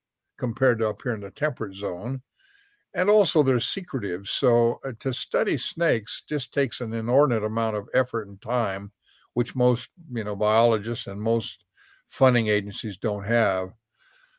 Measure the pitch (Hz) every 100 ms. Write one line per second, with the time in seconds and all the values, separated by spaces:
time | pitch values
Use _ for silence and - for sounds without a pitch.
0 | _ _ _ - 123 110 131 113 110 104
1 | 127 110 98 - 151 131 104 95 101 87
2 | 110 135 - _ _ _ _ _ _ 180
3 | 185 214 180 165 135 123 - - 180 127
4 | 101 90 101 - 127 117 117 120 135 117
5 | 135 127 - 208 220 139 - - 165 120
6 | 104 - - 151 - - 135 - 117 113
7 | 113 131 147 117 107 113 113 107 101 127
8 | 110 117 101 98 104 123 107 95 101 _
9 | _ _ _ - 120 131 123 120 - _
10 | - 120 107 101 104 110 120 110 104 113
11 | - 98 110 117 - - _ _ _ _
12 | - - 131 123 110 104 101 98 110 95
13 | 113 104 98 117 107 92 92 - _ _
14 | _ _ _